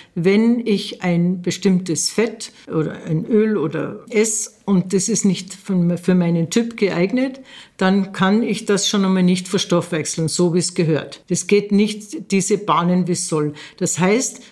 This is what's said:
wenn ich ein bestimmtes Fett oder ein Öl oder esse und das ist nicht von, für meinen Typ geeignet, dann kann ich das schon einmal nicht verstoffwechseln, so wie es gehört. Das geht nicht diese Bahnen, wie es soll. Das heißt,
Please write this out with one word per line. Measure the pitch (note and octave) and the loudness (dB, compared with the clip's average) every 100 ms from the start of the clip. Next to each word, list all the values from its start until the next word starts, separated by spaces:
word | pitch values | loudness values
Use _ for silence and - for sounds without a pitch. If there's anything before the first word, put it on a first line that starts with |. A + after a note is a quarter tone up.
| - F3+ | -12 -2
wenn | F3 G3+ A#3 A#3+ A3+ | 2 4 4 2 0
ich | G3 - - | -2 -2 -6
ein | F3+ E3+ F3 F#3 | 0 2 2 0
bestimmtes | F3+ - G3 F3+ F3+ D3 - | -4 0 2 2 0 -2 -2
Fett | - A3+ A3+ - - - | 0 -2 -4 -16 -18 -6
oder | D#3+ D#3 - - | -4 -4 -6 -4
ein | D#3+ | -4
Öl | A#3 G#3+ A3 G3+ | 2 2 2 0
oder | D#3 D#3 D3 - - | -2 -4 -6 -8 -4
esse | G#3 A3 - - _ | 0 0 -2 -8 _
und | - F#3+ F#3 | 0 0 2
das | G3 - | 0 0
ist | - | 2
nicht | G3+ F3 - | 2 0 -6
von, | - - F#3 F3 E3+ | -12 -4 0 2 0
für | F#3 F3+ | 2 2
meinen | E3+ E3+ E3 | 2 0 0
Typ | A#3 A#3 - | 0 -2 -2
geeignet, | G3 E3 F#3+ B3 C4+ C4 - - - - | -2 0 0 0 -2 -6 -18 -20 -14 -2
dann | F#3+ G3 F#3+ | 2 2 0
kann | - G3 G#3+ | 0 2 2
ich | A#3+ G3 | 0 -2
das | - G3 - | 0 0 0
schon | G3+ | 0
einmal | F#3+ F#3+ | 2 4
nicht | F3+ F3+ - | 4 2 0
verstoffwechseln, | F#3+ - F3 E3+ E3 D3 - D#3 | -4 0 0 0 -4 -4 -2 -2
so | - F3 | 0 2
wie | F3 | 2
es | - | -2
gehört. | - D#3+ D3 - - - | -2 0 0 -4 -12 -6
Das | F3+ - | -4 2
geht | G3+ G3+ | 2 2
nicht | G3+ G#3 G#3+ - D#4 - | 2 2 -2 -10 -12 -2
diese | G3 F3+ G3+ | 0 0 -2
Bahnen, | G3+ D#3 F3 F3+ E3+ | 0 0 2 2 0
wie | |
es | E3 - | -2 -2
soll. | D#3 D3+ D3 - - | -2 -2 -6 -14 -6
Das | F3 - | -4 0
heißt, | F#3 A#3 B3+ - - | 2 2 0 -8 -20